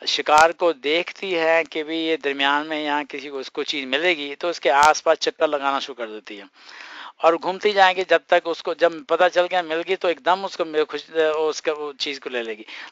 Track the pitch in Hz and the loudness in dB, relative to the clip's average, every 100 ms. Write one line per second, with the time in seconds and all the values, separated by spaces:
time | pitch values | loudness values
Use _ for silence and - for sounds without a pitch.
0 | - - 143 151 165 170 175 147 143 160 | -6 -4 4 6 6 4 0 0 -2 -2
1 | 175 - 196 175 160 165 156 165 151 165 | -2 -8 -4 0 2 2 0 -6 -6 -4
2 | 160 160 143 139 139 143 156 151 151 147 | -2 -2 -2 0 2 0 -2 -6 -2 -4
3 | 147 143 135 139 127 - 143 151 131 135 | -4 -12 -10 -10 -10 -8 -6 -6 -4 0
4 | 175 160 143 143 175 165 170 139 151 156 | 0 0 -4 -6 -6 -2 2 6 6 6
5 | - 156 - - 160 147 139 139 127 123 | 2 0 0 -2 -2 0 -2 -2 -6 -10
6 | 113 107 98 101 98 _ - - - - | -10 -10 -14 -16 -16 _ -20 -20 -18 -18
7 | - - 160 165 170 185 208 196 185 185 | -18 2 2 2 -2 -2 0 4 4 4
8 | 185 165 - 175 165 160 - 160 170 165 | 2 0 4 0 2 -6 -6 0 0 0
9 | 135 165 180 175 180 180 165 160 170 185 | -4 2 2 2 0 -2 -2 -4 -2 -2
10 | 185 151 131 185 190 - 165 156 151 147 | -2 -2 0 0 -2 -6 -4 -2 -2 -4
11 | - 160 156 151 156 143 - 151 147 139 | -6 0 0 2 -2 -2 -4 -6 -8 -8
12 | 151 139 139 123 113 107 107 - - | -8 -8 -8 -6 -6 -10 -14 -18 -18